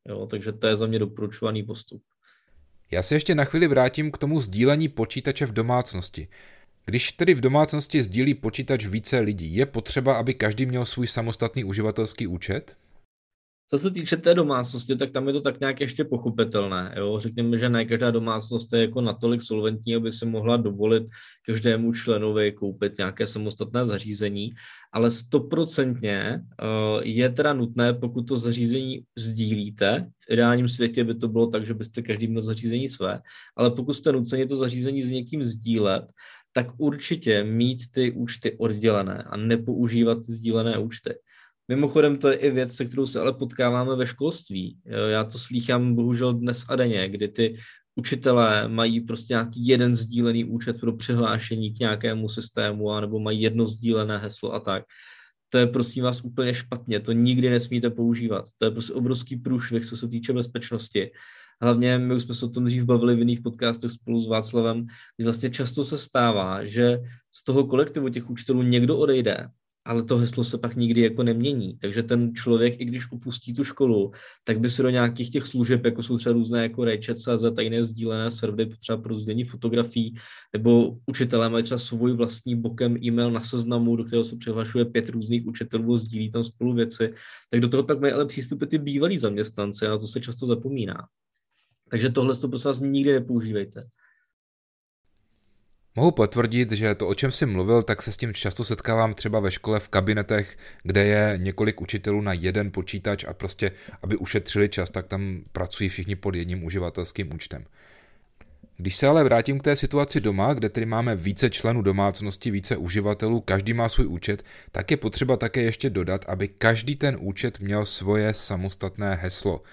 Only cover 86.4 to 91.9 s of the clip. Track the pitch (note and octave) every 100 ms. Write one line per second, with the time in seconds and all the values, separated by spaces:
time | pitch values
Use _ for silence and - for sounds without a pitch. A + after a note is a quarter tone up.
86.4 | A#2 - A#2+ A#2+ A2+ - A2+ - - -
87.4 | _ A#2+ A#2+ C3 C3+ C#3+ C#3 B2+ D3 -
88.4 | A#2+ - C#3+ D#3 C#3+ C#3 E3 F#3 A2+ G2+
89.4 | G#2+ - G2+ G2+ A2 G#2+ A2 - A#2+ A#2+
90.4 | B2+ A#2 B2+ C#3 G2+ F2+ - _ _ _
91.4 | _ _ _ _ _